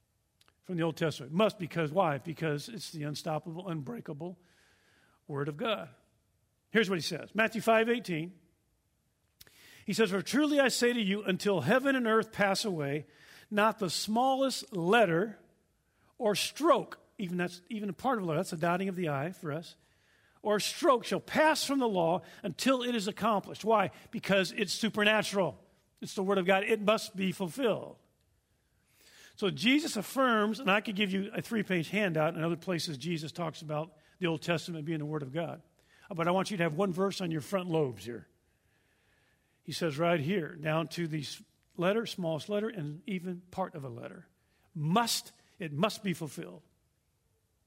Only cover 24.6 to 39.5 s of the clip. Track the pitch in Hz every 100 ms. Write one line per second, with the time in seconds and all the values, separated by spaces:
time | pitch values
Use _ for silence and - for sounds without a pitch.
24.6 | 185 - 220 214 208 214 - 196 165 98
25.6 | - _ _ _ - - 190 196 180 190
26.6 | 214 226 202 214 - 185 190 - 180 190
27.6 | 247 147 131 - _ _ _ _ _ _
28.6 | _ _ _ _ _ - - - 196 143
29.6 | 202 285 311 220 - 262 262 220 208 220
30.6 | 233 208 214 196 202 190 202 202 - 226
31.6 | 196 180 151 202 202 156 156 165 165 170
32.6 | 185 170 170 139 151 160 151 - 165 -
33.6 | 151 151 165 - _ _ 170 160 - 165
34.6 | - 160 151 160 147 156 135 151 156 135
35.6 | _ _ _ _ - 165 165 185 180 202
36.6 | 170 151 202 170 196 180 180 160 - 196
37.6 | 180 160 143 104 101 110 - _ _ _
38.6 | _ _ _ _ _ _ _ _ _